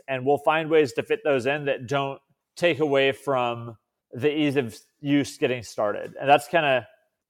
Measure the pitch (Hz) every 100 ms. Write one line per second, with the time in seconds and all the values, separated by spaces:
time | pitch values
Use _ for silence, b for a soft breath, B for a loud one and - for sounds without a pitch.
0 | - 131 127 139 160 156 156 160 135 -
1 | - 147 156 139 123 151 139 123 120 143
2 | 139 131 _ _ _ - 175 143 156 139
3 | 135 - 143 131 120 117 117 107 _ _
4 | _ 127 151 151 147 139 113 - _ _
5 | 143 143 131 - 131 123 104 - 104 101
6 | - - 139 151 - 170 143 127 - _
7 | _ _